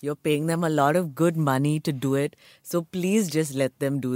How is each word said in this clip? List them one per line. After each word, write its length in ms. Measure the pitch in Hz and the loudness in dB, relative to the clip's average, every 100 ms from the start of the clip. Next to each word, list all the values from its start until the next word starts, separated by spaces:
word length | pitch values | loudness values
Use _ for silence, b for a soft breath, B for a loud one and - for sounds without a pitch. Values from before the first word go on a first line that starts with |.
You're 180 | 139 147 156 | -8 -6 -2
paying 180 | 147 160 | 0 0
them 120 | 170 | -2
a 60 | 170 | 0
lot 260 | 151 143 165 | 2 4 2
of 80 | 170 127 | -2 0
good 140 | 170 160 147 | 0 2 2
money 320 | 131 147 156 | 2 2 0
to 120 | 165 135 | -2 -2
do 100 | 135 | 0
it. 220 | 135 143 _ b b | 0 -2 _ b b
So 220 | - 175 165 185 | -6 -6 -4 -4
please 300 | 180 214 185 147 | 0 0 0 -2
just 180 | 156 135 | -2 -2
let 240 | 131 - 139 | -4 -2 -2
them 140 | 139 | -2
do 60 | 127 | -4